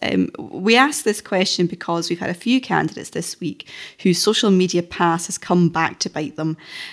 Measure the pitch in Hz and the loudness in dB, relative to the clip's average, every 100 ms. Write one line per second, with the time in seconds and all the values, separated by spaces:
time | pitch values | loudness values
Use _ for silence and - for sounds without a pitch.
0 | - - - - - - 190 233 277 285 | 0 0 0 -4 -10 -2 4 4 4 2
1 | 220 208 - 190 185 - 175 175 - 170 | -2 -2 -2 0 0 2 0 0 -4 -4
2 | 165 170 - 175 233 254 254 165 156 - | -2 -4 -4 -4 0 0 2 0 0 -6
3 | - - 170 - 170 - - - - - | -8 -8 -8 -6 -8 -8 -16 -18 -18 -2
4 | 190 170 214 220 214 185 185 175 175 - | 2 4 2 2 4 4 4 0 -2 0
5 | 175 165 - - - 180 170 160 165 - | 0 0 -4 -10 0 4 4 2 -2 -2
6 | 165 151 151 - 160 156 - - - | -8 -6 -6 -4 -4 -4 -10 -14 -14